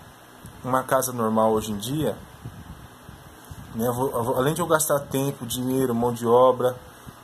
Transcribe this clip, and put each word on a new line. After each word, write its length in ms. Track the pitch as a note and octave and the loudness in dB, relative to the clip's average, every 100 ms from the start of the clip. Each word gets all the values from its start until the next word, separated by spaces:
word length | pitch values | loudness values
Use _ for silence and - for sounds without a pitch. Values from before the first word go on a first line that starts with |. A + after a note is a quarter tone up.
| - - - - - - | -18 -20 -20 -20 -20 -12
uma 200 | C3 C3 | -2 -2
casa 280 | C3 C3+ B2+ | 2 0 0
normal 400 | B2 A2 A2 A2 | -2 0 4 4
hoje 200 | A2 G#2+ | 2 -2
em 60 | G#2 | -6
dia, 400 | A2 D3 C#3+ - - - - - - - - - - - - - - - - A2+ | -6 -2 -2 -4 -12 -18 -18 -18 -18 -20 -20 -20 -20 -20 -20 -20 -20 -18 -12 -4
né, 120 | A#2+ | -2
eu 60 | |
vou, 180 | A#2+ C3 | -2 -2
eu 120 | B2 | -2
vou, 140 | A#2 B2+ | -2 0
além 160 | C3 | 0
de 80 | D#3+ | 0
eu 60 | E3 | 0
gastar 320 | D#3 - D3 | 0 2 -2
tempo, 460 | C#3 C3+ C#3 C#3 A#2+ | 0 -2 -2 -4 -8
dinheiro, 500 | B2+ B2+ C3 C3 A#2 | -4 -2 0 0 2
mão 180 | A#2+ | 0
de 120 | A#2 A#2 | 0 4
obra, 500 | A#2+ C3 A#2+ B2 B2 - - - - | 6 6 4 0 -2 -14 -20 -20 -20